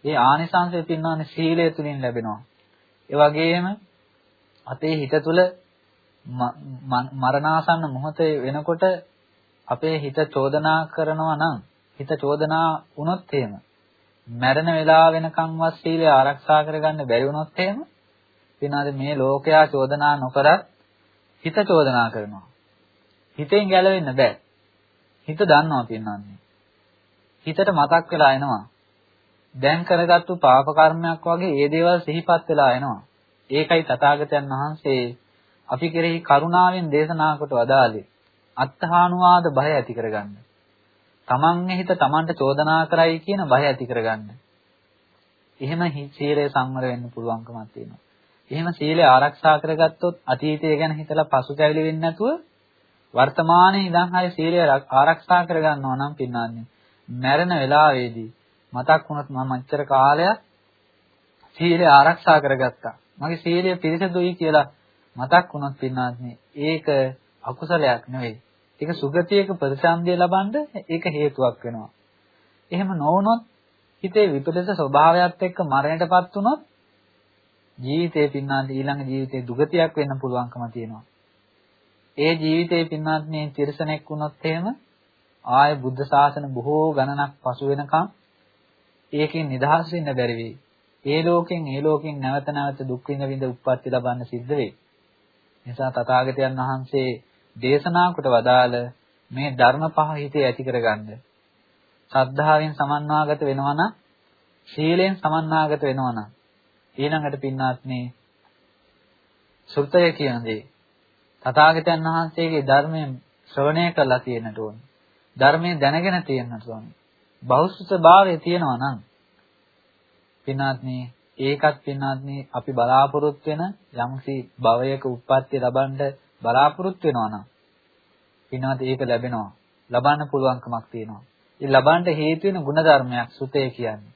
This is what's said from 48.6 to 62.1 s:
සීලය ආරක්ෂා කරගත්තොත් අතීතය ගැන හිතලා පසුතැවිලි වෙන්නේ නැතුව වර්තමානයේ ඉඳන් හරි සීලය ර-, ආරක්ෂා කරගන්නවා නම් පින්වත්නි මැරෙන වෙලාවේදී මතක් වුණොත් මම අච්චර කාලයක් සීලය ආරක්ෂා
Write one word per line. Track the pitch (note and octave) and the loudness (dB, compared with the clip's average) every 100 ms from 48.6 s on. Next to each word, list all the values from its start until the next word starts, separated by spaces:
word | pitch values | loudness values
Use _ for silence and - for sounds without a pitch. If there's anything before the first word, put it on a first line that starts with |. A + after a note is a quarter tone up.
| E3+ | -6
සීලය | E3 D3+ D#3+ | -4 -2 4
ආරක්ෂා | D3+ B2+ C#3+ C#3+ D#3+ D3+ | 8 8 4 2 2 2
කරගත්තොත් | D#3 D#3+ D#3+ - F3 E3+ | 0 0 0 0 -4 -4
අතීතය | - D#3 D3+ D3+ D#3 D3 | -6 -4 -2 -2 0 0
ගැන | D#3 D#3 | 0 -4
හිතලා | D#3 D#3 D#3 | -4 -2 0
පසුතැවිලි | C3+ B2+ C#3+ D3+ D#3 | 0 -2 0 0 2
වෙන්නේ | D#3 D#3+ E3 | -2 -2 -4
නැතුව | E3+ A3+ E4+ _ _ _ _ _ _ _ | -2 -4 -4 _ _ _ _ _ _ _
වර්තමානයේ | A#2+ C3+ - E3 F3 F#3 G3 F#3+ | 0 2 2 4 6 6 4 0
ඉඳන් | E3+ F3 | 0 0
හරි | F3+ F3+ | 0 -2
සීලය | F3 D#3+ F3 | -2 0 2
ර-, | D#3 C#3 C#3 | 4 2 2
ආරක්ෂා | C3 D3 E3 - F3+ | 2 4 2 2 2
කරගන්නවා | F3 E3 D#3 C#3+ C3+ C3 | 2 0 0 -2 -4 -4
නම් | C#3+ D3 | -6 -6
පින්වත්නි | B2+ A#2+ A#2 A2+ A2+ _ _ _ - | -6 -4 -6 -10 -16 _ _ _ -14
මැරෙන | B2 C3 D3 F3+ E3+ | -4 0 2 2 0
වෙලාවේදී | C3+ D3 D3+ C3 A#2+ A2+ A2+ _ _ _ _ | 2 4 6 4 -4 -8 -14 _ _ _ _
මතක් | B2 C3 D#3 | -6 2 2
වුණොත් | - D3 C#3 | 2 -10 -8
මම | C3 C3 | -6 -6
අච්චර | B2+ C3 D3 C#3+ | -6 -4 -6 0
කාලයක් | C3+ C3+ D3+ F3+ A3+ _ _ _ _ _ _ _ _ _ _ _ - | 4 4 4 2 -2 _ _ _ _ _ _ _ _ _ _ _ -2
සීලය | E3+ E3+ E3+ | 0 4 8
ආරක්ෂා | C#3 D3 | 8 8